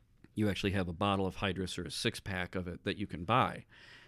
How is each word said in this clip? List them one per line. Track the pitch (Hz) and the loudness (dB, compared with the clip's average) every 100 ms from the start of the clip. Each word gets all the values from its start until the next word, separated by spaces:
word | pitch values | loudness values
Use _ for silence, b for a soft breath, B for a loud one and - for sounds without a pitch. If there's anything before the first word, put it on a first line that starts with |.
| _ _ - - | _ _ -10 0
you | 107 | 2
actually | 92 104 | 4 2
have | 98 87 | 2 0
a | |
bottle | 85 101 98 95 | 0 2 2 2
of | - | 0
Hydrus | 101 90 92 - | 0 0 -2 -4
or | |
a | 87 | -6
six-pack | - 120 - - 95 90 95 | -2 -2 -2 -4 -4 -2 -4
of | 87 | -4
it | 85 - | -4 -4
that | 90 | -2
you | 101 | -4
can | - 87 | -6 2
buy. | 120 101 - - B B B | 4 4 0 -12 B B B